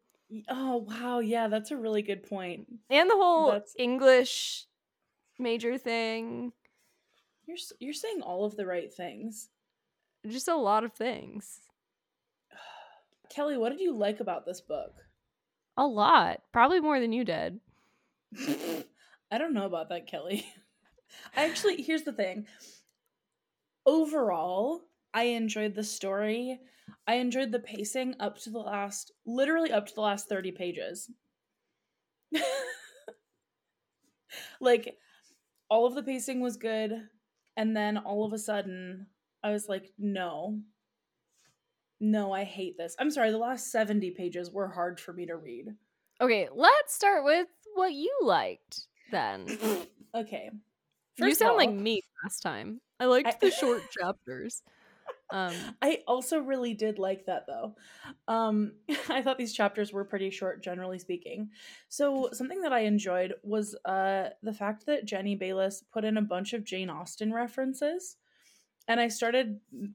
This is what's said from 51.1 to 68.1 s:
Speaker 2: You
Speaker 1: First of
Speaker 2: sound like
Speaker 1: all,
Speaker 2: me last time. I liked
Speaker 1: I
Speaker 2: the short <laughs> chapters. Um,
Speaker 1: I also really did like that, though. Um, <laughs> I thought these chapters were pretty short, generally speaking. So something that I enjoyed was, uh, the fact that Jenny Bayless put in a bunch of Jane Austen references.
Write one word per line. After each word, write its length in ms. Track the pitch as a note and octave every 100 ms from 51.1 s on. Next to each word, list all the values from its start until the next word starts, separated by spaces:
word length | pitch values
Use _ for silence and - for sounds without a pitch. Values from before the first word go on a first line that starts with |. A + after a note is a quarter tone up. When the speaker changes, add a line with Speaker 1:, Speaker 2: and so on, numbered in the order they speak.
| -
Speaker 2:
You 80 |
Speaker 1:
First 160 | F4 E4
of 40 | A4
Speaker 2:
sound 100 | A4+
like 140 | B3
Speaker 1:
all, 40 |
Speaker 2:
me 260 | G3+ G#3+ G#3 - -
last 160 | - -
time. 420 | F3 G#2+ E3+ A3+ _ -
I 60 | B3+
liked 200 | B3 D4
Speaker 1:
I 100 | -
Speaker 2:
the 100 | -
short 320 | F4+ C4+ A#3+ E3
<laughs> 100 | G#3+
chapters. 640 | F3+ G3 - B2+ A#3 - _ _ _ _ - - -
Um, 200 | F#3+ F3+ E3+ A3 -
Speaker 1:
I 200 | C#4+ D#4+ -
also 320 | B3+ B3+ D#4+
really 340 | C4+ C4+ A#3+
did 260 | G#3 G#3+ G#3
like 260 | F#3+ F#3+ -
that, 220 | F3 -
though. 260 | - A3 - - - - - -
Um, 460 | A3+ A3+ G#3+ G#3 - -
<laughs> 160 | C#4+ -
I 140 | C4+
thought 140 | C4 B3+
these 160 | A#3
chapters 400 | - G3+ G#3+ G#3
were 120 | G3
pretty 260 | G3+ G3 F#3+
short, 320 | F#3+ F#3 -
generally 380 | F#3 F3+ F#3 F#3
speaking. 500 | F3+ F3 - G3+ G#3+ - - - -
So 400 | - C#4+ C4+ B3
something 280 | - C4 F#4+
that 120 | E4
I 100 | B3
enjoyed 520 | G#3+ G#3 F#3+ F3+ F#3 A3+
was, 320 | G#3 G#3+ G#3 -
uh, 440 | - F#3+ F#3+ G3 F#3 -
the 80 | G#3+
fact 340 | G#3 G3+ G#3+ -
that 180 | D4
Jenny 300 | G#3 G3 G3+
Bayless 480 | G3 F#3 F#3+ F#3+ G3 _
put 120 | A3+
in 120 | G#3+ G#3+
a 60 |
bunch 300 | G#3 F3+ G3+
of 100 | A#3
Jane 280 | G#3 F#3+ F#3
Austen 420 | D3+ F3 - G#3+
references. 840 | A#3 A#3+ C4+ C4 C4 D4 F4+ -